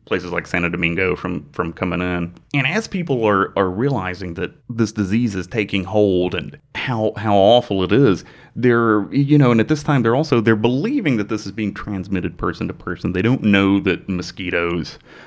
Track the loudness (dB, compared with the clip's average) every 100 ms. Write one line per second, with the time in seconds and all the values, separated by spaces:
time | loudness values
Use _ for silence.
0 | _ -6 -4 -6 -4 -4 -2 -2 -2 0
1 | -2 -2 -6 -8 -10 -8 -8 -4 -4 -4
2 | -4 -4 -6 -10 _ -4 -2 -4 -4 -8
3 | -4 0 2 2 0 0 -2 0 -2 -2
4 | -6 -8 -10 -8 -8 -10 -12 -2 -2 0
5 | -2 0 0 -4 -6 -4 -2 -4 -2 0
6 | 2 2 0 -4 -8 -16 _ -10 -6 -2
7 | -2 -2 2 6 8 6 4 -2 2 4
8 | 4 2 -4 -20 -16 -2 2 4 4 2
9 | 2 0 4 6 6 4 2 0 0 2
10 | 2 2 2 2 4 2 2 0 -2 -2
11 | 0 0 -2 -4 -6 -4 -4 -4 -8 -8
12 | -4 -4 -4 -4 -6 -4 -8 -8 -10 -6
13 | -4 0 0 2 4 4 4 2 2 -2
14 | -4 -6 -6 -10 -4 -2 -2 -2 -6 -12
15 | -20 -20